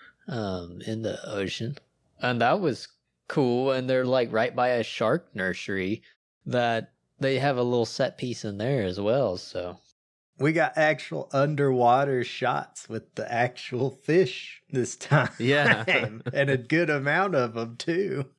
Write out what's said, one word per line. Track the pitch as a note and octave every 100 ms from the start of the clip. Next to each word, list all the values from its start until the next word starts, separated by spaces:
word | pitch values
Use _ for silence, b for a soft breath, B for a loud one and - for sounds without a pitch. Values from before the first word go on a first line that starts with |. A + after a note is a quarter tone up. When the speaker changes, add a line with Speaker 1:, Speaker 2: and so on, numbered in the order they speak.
| B B -
Speaker 1:
um, | B2 G2+ F#2 F2 F2 -
in | A2
the | A2 - -
ocean. | G2+ F#2+ - A2+ C#3+ _ _ _ -
And | B2 A#2+
that | A#2 F3+
was | E3+ G#2+ - _ _ _ -
cool. | - B2+ B2 C3+
And | C3 B2+
they're, | B2+ B2+
like, | C3 A#2
right | A2 A#2+ B2
by | B2
a | B2
shark | A2 - A2 D#3+ - G#2+
nursery | F#2 F2 - G2 F#2 A2 b b _ _ -
that | B2 A#2 A2+ G#2 _ _ -
they | C3+ C3
have | C#3+ B2+
a |
little | B2 B2 A2+
set | - C3 -
piece | B2+ A2+
in | A2 G2+
there | A#2 C#3
as | F#2+ F#2
well, | G2+ C3 A#2 F2+
so. | - F2+ F2+ F#2 _ _ _ _ _ -
Speaker 2:
We | C#3
got | E3 D#3 -
actual | D#3 D3 - D3+ -
underwater | C#3 C#3+ D3 C#3+ B2+ A#2+ B2+ C#3 B2+
shots | A2 - B2 C#3+ - - -
with | A2 - -
the | G#2+
actual | A#2 B2 - - B2 C3
fish | - - E3 F#3+ - - - -
this | C3 A2+ -
time. | - C3 A#2+ -
Speaker 3:
Yeah. | A#2+ C#3+ C3+ G#2+
Speaker 2:
<laughs> | A2+ D3 A#2+ A2 B2
And | C#3 C#3
a | C3
good | A2+ D#3+ E3
amount | D3 C#3 D#3+ G3 D3+
of | A#2+ A2+
'em, | A2+ A#2
too. | - E3+ G3 C3+ C3